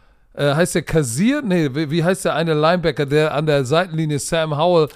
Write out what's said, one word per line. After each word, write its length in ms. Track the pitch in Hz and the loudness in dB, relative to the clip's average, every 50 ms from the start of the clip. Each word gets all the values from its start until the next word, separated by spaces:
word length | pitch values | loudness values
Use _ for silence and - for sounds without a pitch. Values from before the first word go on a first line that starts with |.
| _ _ _ _ _ _ _ | _ _ _ _ _ _ _
Äh, 220 | - 143 143 135 | -4 -2 0 2
heißt 200 | 156 180 175 - | 2 0 0 0
der 80 | 180 135 | -2 -4
Kazir? 600 | - - 165 147 120 113 135 196 240 277 302 285 | -2 0 0 0 0 0 0 0 0 0 0 0
Nee, 300 | 208 185 175 160 139 123 | 0 0 0 0 0 -2
wie, 160 | 147 165 139 | -4 -4 -2
wie 120 | 147 170 156 | -2 0 0
heißt 220 | 175 190 185 - | 0 0 0 -2
der 100 | 175 139 | -2 -2
eine 200 | 143 165 165 156 | -2 0 0 0
Linebacker, 500 | 151 151 160 180 180 156 165 147 - 147 | 2 2 2 2 2 0 -2 -2 -2 -2
der 280 | 135 143 151 151 156 - | 0 2 2 2 2 0
an 100 | 139 156 | -2 0
der 200 | 156 147 143 135 | 0 2 0 0
Seitenlinie 520 | 120 147 165 185 185 156 156 160 151 151 139 | 2 0 0 0 0 -2 -4 -2 -2 -2 -4
Sam 380 | - - 170 165 160 156 151 | -4 -2 -2 -2 -2 -2 -2
Howell 320 | 139 160 180 180 165 156 135 - | 0 2 2 4 4 2 0 -2